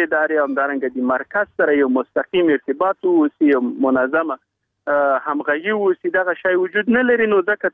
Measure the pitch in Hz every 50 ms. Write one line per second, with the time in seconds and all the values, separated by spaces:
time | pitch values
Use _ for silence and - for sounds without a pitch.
0 | 170 156 156 156 156 151 156 151 143 139 135 135 139 143 143 135 135 127 127 131
1 | 127 127 127 127 139 - - 208 208 - _ - - 156 147 143 139 127 127 131
2 | - - - 147 135 - - 180 175 160 143 135 - - 135 147 180 190 190 -
3 | - 180 175 165 151 147 - - 160 147 143 - - - - - 139 135 131 131
4 | 127 131 147 160 165 156 131 - _ _ _ _ _ _ _ _ _ - 147 147
5 | 143 139 135 127 - 151 147 147 151 151 147 156 170 202 214 208 202 190 180 -
6 | - 175 165 185 185 180 170 - - 190 185 180 185 180 170 208 202 214 226 247
7 | 254 247 240 233 226 214 208 196 175 196 208 202 - 180